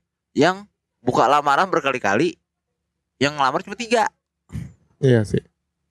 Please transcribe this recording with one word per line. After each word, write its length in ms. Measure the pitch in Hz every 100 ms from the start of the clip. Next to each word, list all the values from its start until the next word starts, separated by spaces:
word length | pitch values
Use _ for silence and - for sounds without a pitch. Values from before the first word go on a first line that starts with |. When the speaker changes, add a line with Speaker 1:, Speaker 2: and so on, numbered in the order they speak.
| _ _ _
Speaker 1:
yang 320 | - 160 190 208 _ _ _
buka 300 | 123 139 120
lamaran 400 | 147 143 139 185
berkali-kali, 680 | 165 139 127 104 104 175 - _ _ _ _ _ _ _ _
yang 160 | 143 147
ngelamar 240 | 131 151
cuma 160 | - 208
tiga. 320 | 226 233 - - _ _ _ - - - _ _
Speaker 2:
Iya 240 | 135 120
sih. 220 | 104 - - _ _ _ _